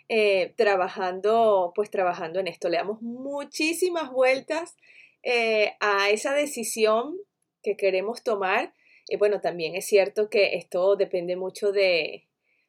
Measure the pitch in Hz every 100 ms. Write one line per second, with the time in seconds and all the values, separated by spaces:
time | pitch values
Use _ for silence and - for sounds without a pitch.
0 | - 226 208 190 165 - 208 190 175 214
1 | 185 185 202 226 220 196 175 214 208 196
2 | 180 175 165 180 180 170 180 170 180 220
3 | 233 247 269 285 285 - 320 330 359 339
4 | 269 254 254 269 - 311 349 - _ -
5 | - _ - 240 226 214 208 - 208 196
6 | 202 214 285 285 294 240 220 226 214 220
7 | 277 370 - _ _ _ 220 202 196 185
8 | 196 233 247 202 190 214 339 _ _ _
9 | - 202 208 190 170 170 160 180 - 202
10 | 190 214 214 202 190 175 - 180 190 196
11 | 180 185 175 180 185 - 208 196 190 165
12 | 151 - _ _ _ _